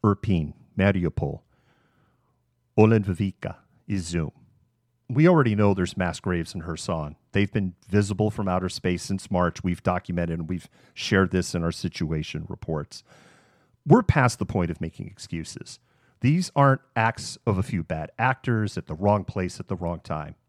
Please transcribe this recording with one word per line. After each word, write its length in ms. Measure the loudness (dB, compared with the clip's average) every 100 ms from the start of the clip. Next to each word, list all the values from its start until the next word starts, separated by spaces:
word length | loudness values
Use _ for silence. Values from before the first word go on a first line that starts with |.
Irpin, 500 | 2 2 0 0 -2 -10 _ 0
Mariupol, 640 | 2 2 -2 -2 -6 -6 _ _ _ _ _ _ _ _ _ _ _ _ _ 6
Olenivka, 840 | 6 6 2 -2 -2 -4 -10 -10 _ _ -6
Izum. 440 | -4 -2 -2 -2 _ _ _ _ _ _ _ _
We 200 | 4 6
already 280 | 6 4 4
know 180 | 4
there's 220 | 4 0 0
mass 240 | -2 -2
graves 360 | -2 -2 -4 -8
in 60 |
Kherson. 540 | -8 -8 -6 -6 -6 -12 _
They've 180 | 0 0
been 240 | 0 -4 -6 0
visible 440 | 2 2 0 -2
from 160 | 0 -2
outer 200 | -2 -2
space 360 | -4 -2 -4
since 260 | -4 -6 -2
March. 340 | 0 0 0
We've 200 | -4 -2
documented 560 | -2 -2 -4 -4 -4 -4
and 100 | -6
we've 180 | -8 -10 _ _ -12
shared 340 | 0 2 4
this 240 | 0 -2
in 100 | -2
our 80 | -4
situation 760 | -4 -8 -6 -4 -4 -6 -10 -10
reports. 540 | -12 -6 -6 -8 -16 _ -20 -20 _ _ _ _ _ 6
We're 180 | 6
past 340 | 6 4 2 2
the 80 | -4
point 240 | -2 -2
of 120 | -2
making 260 | -8 -8 -16
excuses. 720 | -14 -10 -10 -10 -14 -16 -20 _ _ _ _
These 320 | 0 2 0 2
aren't 240 | 4 4 _
acts 440 | 0 0 -2 -12 -6 -2
of 100 | -2
a 60 |
few 200 | -2 -4
bad 280 | -4 -8 -8 -2
actors 580 | -2 -2 -2 0 -2 -6
at 100 | -10
the 60 |
wrong 300 | -2 2 2
place 380 | 0 -4 -6 -8
at 80 | -8
the 80 | -6
wrong 240 | -4 -6
time. 340 | -8 -8 -8 -16